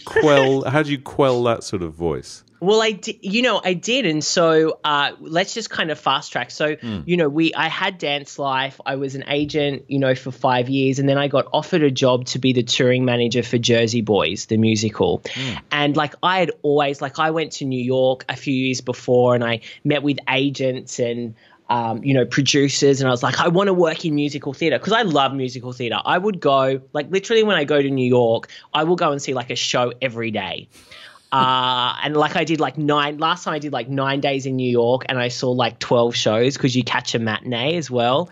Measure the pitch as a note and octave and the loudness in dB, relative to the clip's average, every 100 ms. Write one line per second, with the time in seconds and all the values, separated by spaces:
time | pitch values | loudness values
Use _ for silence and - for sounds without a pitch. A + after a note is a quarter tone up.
0 | - D3+ D3+ C#3 C3+ C3+ B2+ D3 D3 C#3 | -4 2 4 6 6 2 0 0 0 -4
1 | - - C3+ B2 A#2+ A2+ - G2 E2 D#2 | -4 0 2 2 2 0 -4 -6 -6 -4
2 | E2+ C2+ - - _ _ F3 A3 A3 F#3 | -4 -4 -8 -18 _ _ 0 2 2 -2
3 | A3+ G#3 G3 A3 B3 G3 F#3 F3+ G#3+ B3+ | -8 -10 -4 -2 0 0 -2 -2 -2 0
4 | F#3+ D#3 - F#3 E3 D#3+ D#3+ - D3+ D3 | 0 0 0 2 4 4 4 0 0 0
5 | C3+ - D3 E3 F#3+ A#3 G#3+ - E3+ D3 | 0 -4 -4 -2 -2 -6 -8 -4 -4 -2
6 | D3 C#3+ - B2+ B2 - D#3 D3+ A#2 G2 | 0 -2 -2 -6 -6 -2 -2 -2 -6 -6
7 | D#3+ F3 D3 D3+ D#3+ - D#3 D3+ F#3+ F3+ | -2 0 2 2 0 0 -2 -2 -4 -4
8 | D3 C#3+ C#3+ - C#3 C3 C3+ - - C3+ | -4 -4 -6 -6 -2 -2 -4 -6 -6 -4
9 | C#3 C3+ - D3 D3 D3+ C#3+ C3+ - C#3 | -4 -6 -4 -2 0 0 -2 -2 -4 0
10 | C3 C3 C3+ - C3+ B2+ B2+ C3+ C3+ C3 | 2 0 -4 -2 2 2 2 0 2 2
11 | C#3 C#3 C#3+ C3 - D3 - F3 D3 B2+ | 2 2 2 0 0 -2 0 2 2 2
12 | C3 B2+ B2+ C3 C3 B2 A2+ - B2+ B2+ | 2 2 -2 -2 0 2 0 2 2 2
13 | B2+ A#2+ A#2+ B2 A2+ A#2+ A#2 A#2 A2+ A#2+ | 2 2 2 0 0 0 2 2 2 0
14 | G#2+ G2 D#2+ G2+ - A2 A2 A2 A2 - | 2 2 2 -2 -2 2 2 2 0 0
15 | F#2 F2+ - B2+ C3 F#2+ - D3 D3 C#3+ | 0 0 -4 -8 -6 -8 -4 -2 0 0
16 | D3 - F3 F#3 E3+ - D3 D3 C#3+ C#3+ | -2 -2 0 0 0 -2 0 2 0 -2
17 | C#3 D#3+ D#3 D#3+ D3+ - C#3 C3 B2 C3 | -6 -2 -2 -2 -4 -6 -4 -4 0 2
18 | C3 B2+ - C3 D3 C3 C3 B2+ - A#2+ | 2 0 -4 -8 -4 -2 -2 -4 -6 -6
19 | - B2 B2 B2 A#2 A#2 - - C#3+ C#3+ | 2 4 4 4 0 -4 -6 -6 -2 0
20 | C#3+ C3+ - C3+ C#3 C3 C3 B2+ - - | 0 -2 -2 0 0 -2 -2 -4 -8 -4
21 | A#2+ A#2+ A#2 A2+ _ _ - A#2+ A2+ A2 | -4 -4 -8 -12 _ _ -4 -2 -2 -2
22 | C#3 C3 B2 C#3+ C3+ D3 C#3 - C#3+ C3 | 0 2 2 0 2 2 2 2 2 4
23 | C3 A#2+ B2+ - E3 F3 G3+ F3+ D#3+ - | 2 0 0 0 2 2 2 2 2 0
24 | E3+ D3 D3 C#3 C#3+ C3 E3 A#2+ F3+ A3+ | -2 -2 -2 -4 -8 -4 0 0 0 0
25 | G#3+ D3 C3+ C3+ B2+ B2 B2 B2 A#2+ G#2 | 2 2 2 0 -6 -8 -12 -8 -4 -2
26 | - F3 G#3 F3+ C#3+ C3+ C3+ C3+ C3+ D3+ | 0 0 0 0 2 4 4 0 -4 -8
27 | D3 F#3+ F#3+ A3+ G#3+ F3 C#3+ D3 C#3 C3+ | -4 -4 0 2 4 2 2 2 2 2
28 | B2 B2 A#2 A2+ - - - D3+ D#3+ F3 | 4 4 4 0 -4 -18 -6 -2 0 2
29 | E3 C#3+ C#3+ B2+ B2+ B2 - C3+ A#2+ - | 0 -2 -4 -6 -4 -4 -2 0 0 -2
30 | C3 A2+ A2+ G#2+ F#2+ D#2+ - - - - | -6 -4 -4 -4 -6 -8 -12 -20 -20 -20
31 | - - _ C3+ C3 B2+ B2+ B2 B2 B1 | -20 -20 _ 0 2 2 0 0 -2 -2
32 | C#3 D3+ D3+ F3 D#3+ D#3 C#3 D#3+ D3 D3 | -2 0 2 0 0 0 -2 -2 0 2
33 | C#3+ D3 D#3+ F3 G3 D#3 D3 C3 A#2+ C#3 | 0 -2 -2 -2 -4 -6 -6 -6 -4 -2
34 | C3+ C#3 C#3+ C#3 C3+ C3 B2+ A#2+ A#2 C3 | -2 0 0 -2 -2 -2 0 2 2 2
35 | - B2+ B2 - B2+ B2 A#2+ - - B2 | 0 -2 -2 -2 -2 0 0 -2 0 2
36 | A#2+ A#2 A#2 A2 B2+ C#3+ C3+ B2 A#2+ B2 | 4 2 0 2 2 0 0 0 -2 -4
37 | - A#2+ A2+ G#2+ B2+ A#2 C#3 E3+ B2+ B2 | -2 -2 -2 -4 -4 -4 -2 -2 -2 0
38 | A#2+ C#3 C3 | 2 0 -2